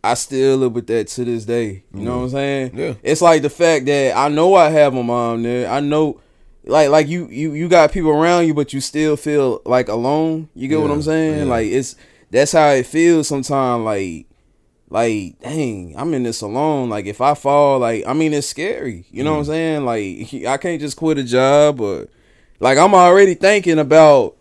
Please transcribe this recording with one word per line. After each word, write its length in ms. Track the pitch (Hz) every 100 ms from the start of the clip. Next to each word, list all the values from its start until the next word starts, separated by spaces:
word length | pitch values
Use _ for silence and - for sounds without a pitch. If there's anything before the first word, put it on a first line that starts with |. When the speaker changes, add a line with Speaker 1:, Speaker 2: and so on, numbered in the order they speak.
Speaker 1:
I 100 | 101
still 440 | 120 - 135 135 135
live 160 | 131
with 140 | 117 -
that 200 | 113 98
to 180 | - 120
this 200 | 117 107
day. 380 | 120 113 98 _
You 80 | 98
know 100 | 110
Speaker 2:
Mm-hmm. 60 | 123
Speaker 1:
what 40 | 127
I'm 40 |
saying? 420 | 139 139 139 131 123
Speaker 2:
Yeah. 180 | 143 113
Speaker 1:
It's 200 | - 156
like 200 | 170 160
the 80 | 143
fact 360 | - 170 156 131
that 280 | 143 135 113
I 120 | 147
know 260 | 147 175 190
I 140 | 156
have 240 | 156 143 131
a 60 |
mom 400 | 120 120 117 117
there. 260 | 117 123 123
I 100 | 131
know, 420 | 143 151 156 - _ _ _ _ -
like, 240 | 143 147
like 180 | 151 151
you, 200 | 175 165
you, 240 | 117 160
you 140 | 147 170
got 220 | 175 147
people 200 | 196 160
around 340 | 147 165 175 170
you, 60 |
but 180 | 151 143
you 80 | 135
still 340 | - 151 156 147
feel, 440 | 151 147 135 113 -
like, 220 | 127 123
alone. 640 | 113 123 151 160 160 156
You 140 | - 131
get 120 | 156
what 80 | 147
Speaker 2:
Yeah. 40 |
Speaker 1:
I'm 80 | 147
saying? 360 | 151 160 156 151
Speaker 2:
Yeah. 40 | 139
Speaker 1:
Like, 220 | 117 110
it's, 280 | 120 131 - _ _ _
that's 220 | 117 143
how 180 | 165 151
it 160 | 135 127
feels 420 | 160 170 165 147
sometimes. 560 | 143 127 139 131 120
Like, 440 | 110 101 95 80 - _ _ _ _ _ _
like, 480 | 95 117 107 92 _
dang, 540 | 123 156 135 101 87 76
I'm 160 | 151
in 80 | 143
this 200 | 120 113
alone. 480 | 104 117 156 147 123
Like, 180 | 104 98
if 120 | 101
I 140 | 135
fall, 460 | 147 139 143 143 135
like, 240 | 120 113 -
I 80 |
mean, 200 | 143 160
it's 120 | 147 139
scary. 600 | - 180 - 135 90 92
You 140 | -
know 80 | 143
what 60 | 151
I'm 40 | 147
Speaker 2:
Mm. 20 |
Speaker 1:
saying? 380 | 160 165 156 131
Like, 600 | 113 98 - 120 131 107
<laughs> 20 |
I 100 | 135
can't 220 | 180 165
just 180 | 147 -
quit 200 | 160 151
a 60 |
job 580 | 127 120 131 143 151 135
or, 260 | 104 82 - _ _ _ _ _
like, 180 | 120 135
I'm 160 | 185
already 400 | 196 180 190 196
thinking 460 | 165 190 208 175 160
about 560 | 139 156 156 143 127 _